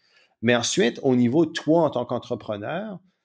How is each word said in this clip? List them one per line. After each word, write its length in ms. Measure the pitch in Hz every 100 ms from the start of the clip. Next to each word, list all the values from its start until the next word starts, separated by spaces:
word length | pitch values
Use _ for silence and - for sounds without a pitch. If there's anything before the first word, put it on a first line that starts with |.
| _ _ _ _
Mais 140 | 117 120
ensuite, 440 | 113 175 220 -
au 120 | 135 123
niveau 300 | 120 151 160
de 60 |
toi 320 | - 147 165
en 60 | 147
tant 160 | 123 120
qu'entrepreneur, 920 | 120 - 123 - 104 110 165 214 185 _ _